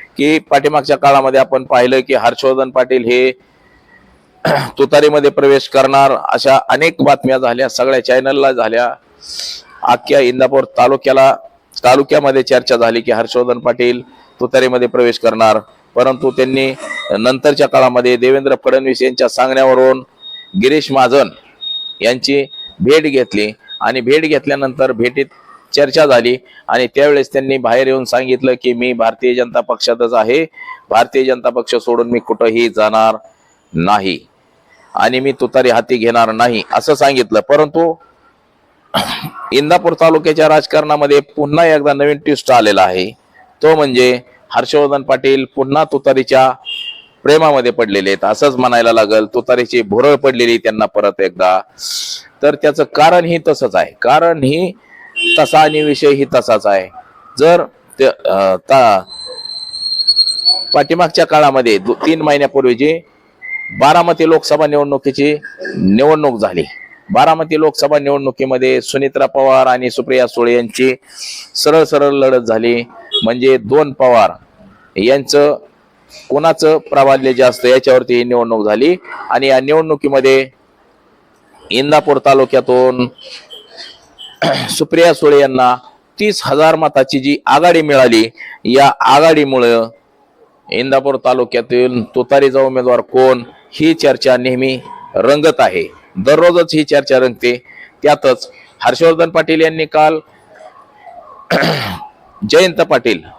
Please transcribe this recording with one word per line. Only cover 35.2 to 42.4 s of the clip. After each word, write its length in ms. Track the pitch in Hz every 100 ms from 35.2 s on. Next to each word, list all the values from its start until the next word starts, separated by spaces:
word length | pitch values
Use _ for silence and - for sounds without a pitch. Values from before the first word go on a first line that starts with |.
मी 120 | 135
तुतारी 380 | 127 123 131 127
हाती 260 | 117 113 127
घेणार 360 | 117 117 113
नाही," 300 | 110 120 113 -
असं 220 | 104 -
सांगितलं. 460 | 147 139 131 110 107
परंतु 540 | - 147 151 165 165 165 _ _ _ _ _ _ _ _ _ - - - - - -
इंदापूर 420 | 127 147 175 175 165
तालुक्याच्या 480 | 165 160 160 156 156
राजकारणामध्ये 720 | 156 - 156 151 147 143 143 143 -
पुन्हा 280 | 147 151 170
एकदा 260 | 151 143
नवीन 260 | 143 143 147
ट्विस्ट 320 | 151 139